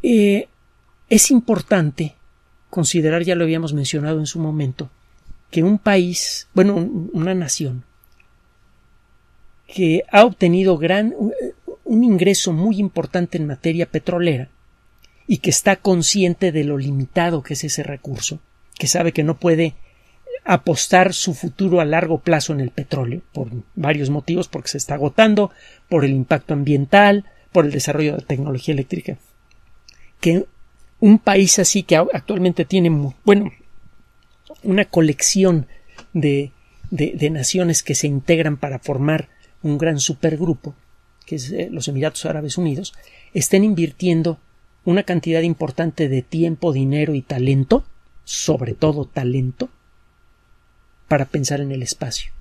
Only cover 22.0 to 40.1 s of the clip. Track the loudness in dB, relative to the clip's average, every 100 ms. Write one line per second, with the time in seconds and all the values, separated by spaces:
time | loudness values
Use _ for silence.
22 | 0 -2 0 0 0 -4 -4 -6 -6 -4
23 | -4 -6 -10 -10 -8 -10 -12 -4 -2 0
24 | 0 -2 -2 -4 -4 -8 -8 -8 -6 -4
25 | -2 4 4 4 0 -4 -20 -20 _ 0
26 | 2 0 0 -2 -2 -4 0 0 4 6
27 | 6 4 -2 _ _ 0 2 0 -4 -2
28 | -2 -4 -6 -6 -4 -6 -4 -4 -4 -8
29 | -8 -12 _ _ _ _ _ -20 -20 _
30 | -20 _ 0 0 -2 _ -20 _ -20 _
31 | 6 6 6 4 4 4 2 0 2 2
32 | 2 -2 -4 0 0 0 0 2 2 2
33 | -2 -2 4 4 4 -10 -20 -20 -20 -20
34 | _ _ _ _ _ -10 0 0 0 2
35 | 2 2 -2 2 4 2 -2 -14 -20 -20
36 | -8 -2 0 -2 -4 -12 _ _ -10 -4
37 | -4 -2 -2 -2 -4 0 0 0 -2 -4
38 | -2 -2 0 2 2 -2 -6 -8 -6 -2
39 | 0 0 -4 _ _ -8 -4 0 0 0
40 | -2